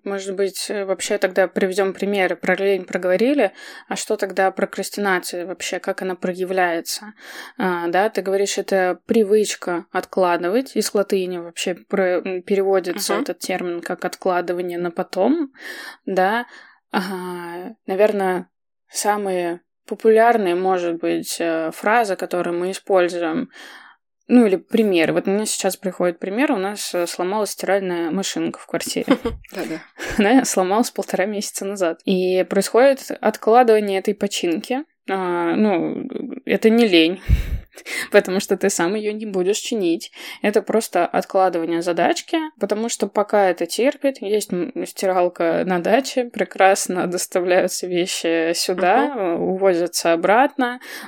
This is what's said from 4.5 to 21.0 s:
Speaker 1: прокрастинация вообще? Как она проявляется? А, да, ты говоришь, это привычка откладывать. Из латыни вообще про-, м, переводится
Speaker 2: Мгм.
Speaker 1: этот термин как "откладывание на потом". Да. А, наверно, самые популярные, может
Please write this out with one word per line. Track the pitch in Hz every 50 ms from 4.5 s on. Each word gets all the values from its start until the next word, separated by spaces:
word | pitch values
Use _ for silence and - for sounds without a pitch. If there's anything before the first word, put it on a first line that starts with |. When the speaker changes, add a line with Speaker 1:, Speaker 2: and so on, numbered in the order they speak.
Speaker 1:
прокрастинация | 185 - 196 - - - 190 - - 208 202 196 185 180 180 - - 175 170
вообще? | 185 175 - - - 190 180
Как | - 196 190 -
она | 196 185 180
проявляется? | - - 185 180 180 185 180 190 185 180 175 165 170 - - - - 214 214 208 - - - - - - - -
А, | - - 185 175 175 170 170
да, | 170 180 202 220
ты | - 202
говоришь, | 185 196 190 196 202 196 - -
это | 190 - 196 190 185 180 175 - _
привычка | - 220 226 214 190 214 214 208 - - - - 185 175 170 170 _
откладывать. | - 185 185 - - 190 185 175 175 170 180 175 196 254 269 - -
Из | 220 208 -
латыни | - 208 196 - 208 196 185 180 180 175
вообще | 170 170 165 - - 202 175
про-, | - - - - 190 190 180 180 170
м, | - 190 185 180
переводится | 180 - 202 190 190 196 196 190 170 180 165 202 196 - 202
Speaker 2:
Мгм. | 214
Speaker 1:
этот | - - 175 -
термин | - - 185 180 185 180 170 170
как | 170 - 185 - -
"откладывание | 180 - - - 190 180 175 180 170 180 175 180 180 175 170
на | 175 175
потом". | 170 - 180 - - 185 185 247 294 339 302 262 _ - - - - - - - - - _
Да. | - 190 185 185 190 220 240 247 - - - - - - _ _ _
А, | - 214 180 190 196 180 180 180 180 175 175 170 170 175 180 202 226 _ _
наверно, | - 190 190 208 214 208 202 190 185 185 180 180 - _ _ _ _ _ _ _ _
самые | - - - 208 208 208 202 196 185 180 175 170 170 175 _ _ _ _ _
популярные, | - 214 202 - 226 220 220 226 233 233 226 202 175 175
может | 180 185 190 190 180 175 175 170 165